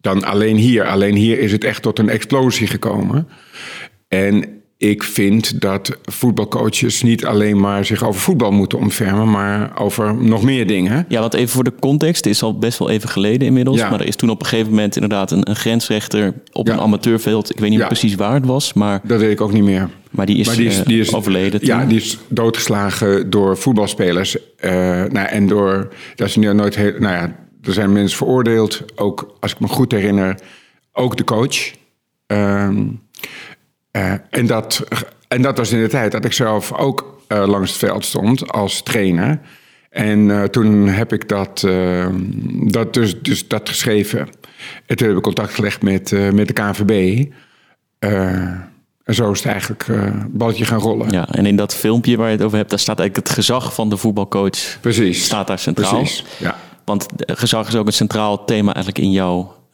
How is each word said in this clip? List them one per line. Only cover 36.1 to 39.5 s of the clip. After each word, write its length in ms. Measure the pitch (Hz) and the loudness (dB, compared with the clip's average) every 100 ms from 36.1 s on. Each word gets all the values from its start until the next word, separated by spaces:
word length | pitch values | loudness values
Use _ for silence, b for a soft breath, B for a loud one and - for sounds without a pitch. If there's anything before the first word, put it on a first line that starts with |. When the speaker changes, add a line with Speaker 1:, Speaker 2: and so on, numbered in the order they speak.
Speaker 1:
dat 140 | 110 113 | -2 -2
ik 80 | |
zelf 400 | - 113 107 - | 0 0 0 -2
ook, 480 | - 139 - - - _ | -2 -2 -2 -10 -20 _
eh, 200 | 107 101 | 0 2
langs 220 | 101 92 | 2 0
het 100 | - | -2
veld 260 | 107 95 - | -2 -2 -4
stond 460 | - 101 131 - | -2 0 0 -2
als 300 | 113 98 - | -4 -2 -4
trainer. 580 | - 113 98 85 104 147 b | -4 0 2 2 0 -2 b